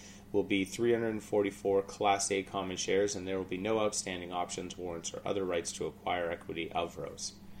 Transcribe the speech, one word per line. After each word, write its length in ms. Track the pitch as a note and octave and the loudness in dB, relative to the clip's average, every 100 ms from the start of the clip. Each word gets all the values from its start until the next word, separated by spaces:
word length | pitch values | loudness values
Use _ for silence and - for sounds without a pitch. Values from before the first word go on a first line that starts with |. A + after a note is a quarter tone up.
| - - - | -18 -18 -2
will 100 | G2+ | 0
be 220 | F#2+ G2 | 4 2
three 280 | F#2+ - A#2+ | 2 2 4
hundred 300 | A#2 A2+ G#2+ | 4 2 -2
forty-four 600 | - G#2 G2+ G2 G2+ G2 | 0 2 2 2 2 4
Class 500 | - - G#2 G2 - | 2 2 4 4 4
A 100 | G2 | 0
common 340 | F#2+ G2 F#2+ F#2 | 0 -2 -2 -2
shares, 380 | - F#2+ G2+ | 2 4 4
and 120 | G2 F#2 | 0 -2
there 120 | F#2+ | -2
will 60 | |
be 120 | F#2 F#2 | -2 -2
no 220 | G#2 A2 | 2 4
outstanding 540 | G#2+ - G2 F2+ F2 | 2 0 -4 -4 -4
options, 440 | F2+ F2 - F2+ - | -4 -2 -4 -6 -6
warrants, 380 | F2+ E2+ E2 | -6 -6 -6
or 80 | - | -6
other 200 | - G2+ | -2 0
rights 260 | F#2 E2+ E2 | 2 0 0
to 140 | - D#2+ | -4 -6
acquire 420 | - F#2 F2+ E2+ | -4 -2 0 0
equity 420 | E2+ - E2 D#2+ | -4 -6 -6 -2
of 260 | F2 E2+ E2+ | -2 -2 -4
Rose. 360 | D2 - - - - - | -10 -8 -10 -10 -16 -14